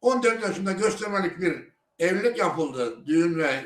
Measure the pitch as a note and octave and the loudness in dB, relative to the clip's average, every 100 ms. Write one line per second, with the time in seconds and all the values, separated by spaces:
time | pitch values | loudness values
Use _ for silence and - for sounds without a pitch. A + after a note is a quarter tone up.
0 | A#3+ B3+ A#3+ A3 G#3 E3+ G3 F#3 G#3+ G#3 | 2 4 2 2 -2 -2 -2 0 0 0
1 | G#3 G3+ F3+ E3+ F3+ D3 - _ _ _ | -4 -2 -2 -2 -2 -2 -10 _ _ _
2 | E3+ F#3+ A3 A#3 F#3 D#3+ D3+ B2+ A#2+ A#2 | 0 2 0 0 -2 0 -4 -2 -6 -6
3 | C#3 D#3+ E3+ E3 D3+ C3 | 0 2 2 2 0 -2